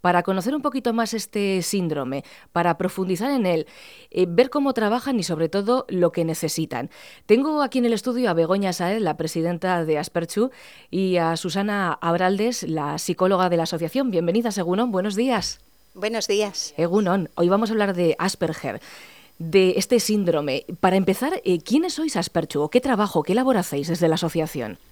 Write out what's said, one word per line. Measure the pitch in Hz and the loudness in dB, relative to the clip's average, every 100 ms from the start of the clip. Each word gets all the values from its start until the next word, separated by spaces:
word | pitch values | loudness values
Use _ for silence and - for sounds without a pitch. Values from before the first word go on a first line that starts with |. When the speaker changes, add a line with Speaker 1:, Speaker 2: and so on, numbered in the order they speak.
Speaker 1:
para | 180 175 | 4 2
conocer | 175 190 185 | 2 -2 -2
un | 294 | -2
poquito | 294 269 247 | -2 -2 -2
más | 226 226 | 0 -2
este | 226 - 214 202 190 | -4 -6 -2 0 0
síndrome, | 165 202 175 147 131 139 - - - | 0 -2 0 -2 -4 -6 -8 -20 -6
para | 170 170 165 | 0 0 0
profundizar | 185 - 185 180 247 | -2 -2 -2 -2 0
en | 277 190 | 0 2
él, | 165 - - - - - | 0 -2 -12 -20 -20 -8
eh, | - 180 | 0 2
ver | 170 254 | 4 2
cómo | 294 277 | 2 0
trabajan | 254 214 233 262 247 | 0 0 0 0 -2
y, | |
sobre | 175 156 160 | -2 0 0
todo, | 196 202 254 - | 0 2 0 0
lo | 180 170 | 2 2
que | - 165 | 2 -2
necesitan. | 160 160 - 160 123 139 - - - | -2 -4 -4 -4 -4 -8 -12 -20 -20
Tengo | - 220 285 302 | 2 2 4 0
aquí | 269 254 | 0 0
en | 240 | 0
el | |
estudio | 220 247 240 240 | 0 -2 -2 0
a | |
Begoña | 165 165 190 196 | 2 2 2 0
Saez, | 180 180 220 | 0 -2 0
la | 185 151 | -2 -2
presidenta | 160 170 165 175 185 180 160 | -4 -2 -2 -2 -2 0 0
de | 151 | -2
Asperchu, | 160 175 165 - 254 - - - - | -2 -4 -4 -2 -2 -4 -20 -20 -8
y | 185 190 180 | -2 0 2
a | 165 165 | 2 0
Susana | 185 175 208 202 180 151 | -4 -2 -2 -2 -2 -2
Abraldes, | 170 170 185 196 220 240 | 0 2 2 2 0 -2
la | 165 156 143 156 | -4 -4 -4 -4
psicóloga | - 170 185 190 180 | -4 0 2 4 2
de | 170 | 2
la | |
asociación. | 165 165 165 262 262 | 0 -4 -2 -2 0
Bienvenidas, | 180 170 202 233 202 | 0 2 0 0 -2
Egunon, | 170 185 247 | -2 0 0
buenos | 190 202 196 | 0 -2 0
días. | 254 226 - - _ _ _ | 0 0 -4 -10 _ _ _
Speaker 2:
Buenos | 190 208 226 - | -6 -4 -4 -2
días. | 196 208 - - - | 0 0 -4 -10 -2
Speaker 1:
Egunon, | 170 190 196 190 165 - | 0 2 2 0 -2 0
hoy | 175 | 2
vamos | 196 220 | 4 2
a | |
hablar | 220 202 | 0 0
de | 175 175 156 | 2 2 2
Asperger, | 180 - 160 160 139 104 - - - - - _ | -2 -2 -4 -4 -8 -10 -12 -20 -20 -20 -20 _
de | 165 190 185 196 | 2 4 4 2
este | - 240 | 2 0
síndrome. | - 214 180 165 147 131 - - | 2 0 2 0 0 -4 -6 -2
Para | 190 | 2
empezar, | 190 190 - 269 370 | 4 2 0 -2 -4
eh, | - 175 | 0 -2
¿quiénes | - 262 359 | 2 0 0
sois | - 320 202 | -2 -2 -2
Asperchu | - 175 165 147 | -2 -2 -2 -2
o | 151 | 2
qué | 247 | 2
trabajo, | 277 220 208 165 | 2 0 2 0
qué | 147 | 2
labor | 208 262 226 | 2 2 2
hacéis | - 143 147 | 0 -4 -2
desde | 165 165 | 2 2
la | |
asociación? | 160 170 165 156 147 110 92 - | 2 0 -2 -4 -6 -8 -10 -20